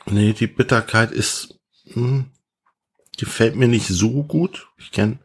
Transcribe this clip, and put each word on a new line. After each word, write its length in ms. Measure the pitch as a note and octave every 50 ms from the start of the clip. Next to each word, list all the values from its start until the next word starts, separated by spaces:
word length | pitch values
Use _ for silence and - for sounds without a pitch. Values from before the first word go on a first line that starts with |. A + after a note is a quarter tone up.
| -
Nee, 260 | - G2 G#2 G#2 G#2 G#2+
die 140 | - A2+
Bitterkeit 640 | - - - A#2 - B2+ A2+ - - - A2+ A#2 -
ist, 480 | - - G#2+ - - - - - - _ _ _ _ _ _ - -
hm, 380 | B2 A#2+ B2+ C3+ C3+ C3 - _ _ _ _ _ _ _ _ _ _ _ _ _ _ _ _ -
gefällt 380 | - - - - - A#2 A2+ -
mir 120 | A2 B2+
nicht 200 | A#2+ A#2+ A2 -
so 360 | - F#2+ F2 G2+ A2+ B2 C#3+ D3
gut. 440 | D3 - D#3 F3 - - - - _ _
Ich 140 | _ - -
kenn, 280 | - G#2 G#2 A2 A#2+ -